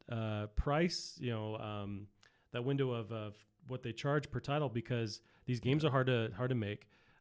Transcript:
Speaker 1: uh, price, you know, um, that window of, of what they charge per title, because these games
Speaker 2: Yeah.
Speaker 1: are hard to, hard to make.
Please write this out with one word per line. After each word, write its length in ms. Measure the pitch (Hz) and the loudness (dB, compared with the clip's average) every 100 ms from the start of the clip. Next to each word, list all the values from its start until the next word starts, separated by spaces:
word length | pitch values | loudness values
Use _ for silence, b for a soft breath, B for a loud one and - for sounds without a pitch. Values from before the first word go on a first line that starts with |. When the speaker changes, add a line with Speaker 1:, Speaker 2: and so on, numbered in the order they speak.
| - | -6
Speaker 1:
uh, 380 | 117 110 107 104 - | -4 -2 -2 -2 0
price, 600 | - 147 175 - - - | 2 4 4 2 -8 -6
you 100 | 123 | -4
know, 260 | 113 107 110 | -2 -2 -4
um, 500 | 110 104 101 101 101 _ b b b | -4 -4 -4 -6 -8 _ b b b
that 100 | 117 | -4
window 280 | 123 143 131 | 0 2 2
of, 200 | 117 104 | 0 -4
of 240 | 113 107 104 _ _ 123 | -6 -6 -10 _ _ -10
what 160 | 127 | -8
they 80 | 120 | -6
charge 400 | 113 143 147 143 | -4 0 0 0
per 80 | 127 | -4
title, 280 | - 147 143 | -2 0 0
because 520 | 117 - 120 113 95 _ b - | -2 -2 -2 -2 -6 _ b -4
these 140 | 123 | 0
games 240 | 123 147 | 2 4
Speaker 2:
Yeah. 60 | 151 | 4
Speaker 1:
are 20 | |
hard 160 | 131 131 | 4 4
to, 240 | 120 110 95 | 4 2 0
hard 140 | 127 | 0
to 60 | 127 | 2
make. 320 | 101 104 - b b b | 0 -4 -10 b b b